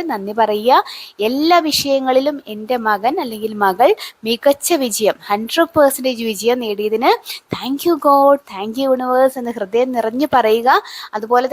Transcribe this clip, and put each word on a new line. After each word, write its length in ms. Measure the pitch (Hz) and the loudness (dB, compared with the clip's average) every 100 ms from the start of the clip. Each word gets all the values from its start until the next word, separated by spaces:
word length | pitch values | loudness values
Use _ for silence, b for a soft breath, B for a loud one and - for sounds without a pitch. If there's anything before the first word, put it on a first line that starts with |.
| 339 | -4
നന്ദി 240 | 220 196 214 | -6 -6 -2
പറയുക. 420 | 220 214 226 302 B B B - 214 | 0 0 4 2 B B B -6 -4
എല്ലാ 300 | 262 320 349 320 | 0 2 2 2
വിഷയങ്ങളിലും 680 | 277 285 269 262 262 277 285 - 214 | -2 0 0 2 2 2 -2 -10 -12
എൻ്റെ 240 | 214 247 220 | -6 -2 0
മകൻ 240 | 208 220 359 262 | 0 0 -2 -4
അല്ലെങ്കിൽ 280 | 214 220 208 202 | -6 -8 0 0
മകൾ 240 | 180 269 427 B - 220 | 4 4 2 B -8 -4
മികച്ച 440 | 226 277 285 - 339 254 | 0 2 0 0 0 0
വിജയം, 320 | 196 202 - - | 0 0 0 -2
ഹൺഡ്രഡ് 420 | 208 226 - 330 311 | -4 -2 -2 0 4
പെർസെൻറ്റേജ് 460 | 277 262 254 233 226 | 2 2 -4 -4 -4
വിജയം 280 | 196 220 254 233 | -2 -2 -2 -2
നേടിയതിന് 480 | 202 214 220 277 440 B B - - | -4 -4 0 2 0 B B -10 -10
thank 220 | 233 277 349 | -6 -4 -2
you 100 | 320 285 | 0 2
God, 280 | 277 277 285 - | 4 6 4 0
thank 120 | 190 208 226 | -10 -8 -4
you 80 | 269 254 | 0 0
universe" 380 | 254 254 262 262 | 0 2 2 0
എന്ന് 120 | 240 233 | -8 -6
ഹൃദയം 320 | 196 233 262 247 | -4 -2 0 -2
നിറഞ്ഞു 300 | 220 240 294 254 | -4 -2 0 2
പറയുക. 340 | 220 226 233 381 B B B 214 | 2 2 2 2 B B B -10
അതുപോലെ 300 | 220 247 254 | 0 0 0